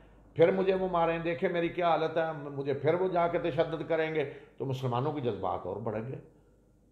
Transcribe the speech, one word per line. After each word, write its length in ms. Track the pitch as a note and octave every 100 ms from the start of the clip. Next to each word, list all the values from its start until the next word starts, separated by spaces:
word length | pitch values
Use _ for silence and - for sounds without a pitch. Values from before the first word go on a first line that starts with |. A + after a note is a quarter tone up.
| - - - -
फिर 180 | E3+
मुझे 200 | F#3+ F#3+
वो 140 | F#3+ F#3
मारें, 340 | F3 E3 E3
देखें 300 | E3 E3+ F#3
मेरी 160 | E3+ E3+
क्या 200 | - E3+
हालत 260 | D#3+ D#3+ D#3+
है, 320 | D#3+ D#3 C#3+
मुझे 240 | C#3 C#3
फिर 220 | C3+ C#3 F3
वो 120 | F#3
जाके 420 | F3 E3+ E3+ E3+
तशद्दुद 320 | D3+ E3 D#3
करेंगे।" 420 | D3+ D#3+ D#3 D#3
तो 400 | C3+ - - -
मुसलमानों 480 | C3+ C3 C3 A#2+ C#3+
के 80 | D3
जज्बात 460 | B2 G2+ F#2 F2+ F2+
और 120 | F#2+
बढ़ 160 | A#2
गए 240 | G#2+ A#2 C3+ - - _ _ _ _ _